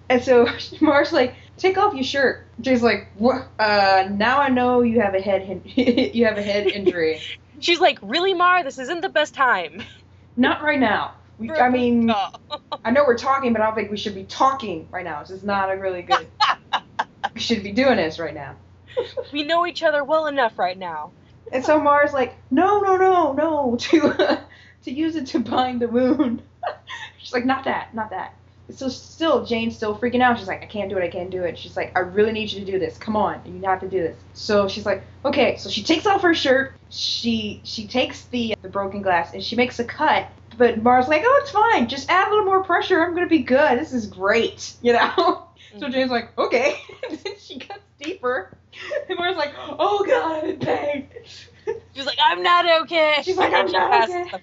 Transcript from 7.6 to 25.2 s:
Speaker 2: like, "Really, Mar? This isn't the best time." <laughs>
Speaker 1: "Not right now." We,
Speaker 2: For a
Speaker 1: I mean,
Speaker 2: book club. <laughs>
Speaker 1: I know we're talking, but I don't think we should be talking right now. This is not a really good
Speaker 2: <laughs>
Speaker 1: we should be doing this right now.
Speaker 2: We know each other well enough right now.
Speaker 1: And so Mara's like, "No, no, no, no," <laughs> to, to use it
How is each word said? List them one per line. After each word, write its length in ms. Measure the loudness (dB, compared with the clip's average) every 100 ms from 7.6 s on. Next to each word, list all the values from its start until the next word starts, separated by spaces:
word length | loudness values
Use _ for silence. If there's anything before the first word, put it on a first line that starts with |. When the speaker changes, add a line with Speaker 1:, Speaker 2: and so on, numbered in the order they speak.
| 0 4
Speaker 2:
like, 180 | 4 2
"Really, 320 | -4 -2 0
Mar? 320 | 2 4 4 0
This 120 | -6
isn't 220 | -8 -6
the 100 | -2
best 240 | 0 0
time." 480 | 0 2 2 -2 -10 -16 -18 -20
<laughs> 260 | -20 -8 0
Speaker 1:
"Not 280 | 0 2
right 160 | 0 2
now." 340 | 2 0 -4 -10 -20 -14
We, 60 | -4
Speaker 2:
For 80 | 2
a 80 |
Speaker 1:
I 60 | 2
mean, 360 | 4 2 2 2
Speaker 2:
book 320 | 0 -2 -10 -14
club. 140 | -14 -10
<laughs> 140 | -8 0
Speaker 1:
I 60 |
know 120 | 4
we're 140 | 4 2
talking, 340 | 0 0 0
but 120 | 0
I 20 | 0
don't 80 |
think 160 | -2 -6
we 80 | -6
should 160 | -8
be 120 | -10 -10
talking 640 | 0 2 2 -6 -10 -10
right 120 | -10
now. 180 | -10 -10
This 100 | -12
is 120 | -10
not 280 | -4 -2 -2
a 40 | -2
really 280 | -4 -6
good 240 | -2 -2 -2 -2 -2 -2 -6 -8
Speaker 2:
<laughs> 540 | -6 -8 -8 _ -10
Speaker 1:
we 80 | -8
should 220 | -4 -4
be 80 | -2
doing 260 | 0 2 2
this 220 | 0 -4
right 140 | -8
now. 220 | -10 -14 -16 -20 -20 -10 -8 -6 -8 -8
Speaker 2:
We 100 | -6
know 220 | -2 0 0
each 160 | 0
other 220 | 0 0
well 240 | 0 0 0
enough 320 | 0 0 0
right 180 | -4 -4
now. 340 | -8 -10 -12 -16 -20 -20 -8
Speaker 1:
And 140 | -4 2
so 140 | 2
Mara's 340 | 4 4 2
like, 220 | 0 -4 -6 -2
"No, 280 | 2 4 2
no, 160 | 2 4
no, 380 | 4 4 2
no," 420 | 0 0 0 -2 -2
<laughs> 40 |
to, 600 | 2 2 4 2 0 0 -6 -20 -20 _
to 80 | -10
use 240 | -4 -4
it 100 | -4